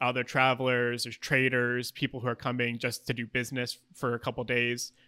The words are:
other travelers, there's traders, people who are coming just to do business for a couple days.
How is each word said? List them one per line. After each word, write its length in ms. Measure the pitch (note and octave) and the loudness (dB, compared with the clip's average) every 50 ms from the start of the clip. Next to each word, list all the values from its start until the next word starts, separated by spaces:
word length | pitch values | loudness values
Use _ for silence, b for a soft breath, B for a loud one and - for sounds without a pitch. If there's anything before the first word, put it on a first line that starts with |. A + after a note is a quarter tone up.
other 220 | B2+ B2 B2 B2+ A#2+ | 0 0 0 0 -2
travelers, 800 | - - C#3+ C3 C3 B2+ B2 C3 B2+ B2 A#2+ B2 A#2+ A#2+ A#2+ - | 0 2 4 6 6 4 4 2 2 2 4 2 2 0 -2 -4
there's 140 | A#2+ A2 | -6 -6
traders, 760 | - - - D3+ C3 C3 B2+ B2+ B2 B2 A#2+ B2 B2 B2 - | -8 -4 0 2 4 4 4 4 2 2 2 0 -2 -4 -6
people 280 | - - C#3 C3 - B2+ | -6 -4 -4 -4 -4 -4
who 80 | A2+ | -4
are 80 | B2 A#2 | -4 -4
coming 440 | - - B2+ B2 B2 A#2+ A#2+ A#2 A#2 | -2 -2 -4 0 0 0 -2 -2 -2
just 280 | - A#2+ A2 - - | -4 -4 -4 -4 -4
to 60 | - B2 | -4 -4
do 120 | A#2 A#2+ | -4 -4
business 500 | A2 - B2+ A#2+ - C3+ B2+ B2 A#2 - - _ _ - | -4 -2 -2 -2 -2 -2 -4 -4 -4 -6 -10 _ _ -10
for 180 | - - B2 A#2+ | -4 -2 -2 -2
a 40 | A#2 | -2
couple 240 | - C#3+ A#2+ - A#2+ | -2 -4 -4 -4 -2
days. 480 | A2+ B2 A#2+ A#2+ A#2+ A#2+ A#2+ - - b b b | 0 2 2 2 2 0 -2 -4 -10 b b b